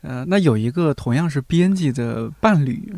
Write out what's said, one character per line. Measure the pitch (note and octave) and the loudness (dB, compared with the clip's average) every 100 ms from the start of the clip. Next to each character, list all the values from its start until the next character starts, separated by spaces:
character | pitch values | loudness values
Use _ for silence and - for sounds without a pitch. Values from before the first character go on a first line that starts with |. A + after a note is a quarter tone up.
呃， | - B2+ D3 | -12 -10 0
那 | G3 | 2
有 | E3 A2 | 4 2
一 | A2+ | 0
个 | D#3+ D#3+ C3+ | 0 0 0
同 | - | -2
样 | B2+ E3+ | 0 0
是 | C#3+ | -4
编 | - E3 F3+ F#3+ | 0 2 2 2
辑 | D3+ | 0
的 | A#2+ A#2 A2+ A2+ D3+ | -2 -4 -4 -8 0
伴 | A3 F#3 C3+ | 2 4 2
侣， | - - | -4 -8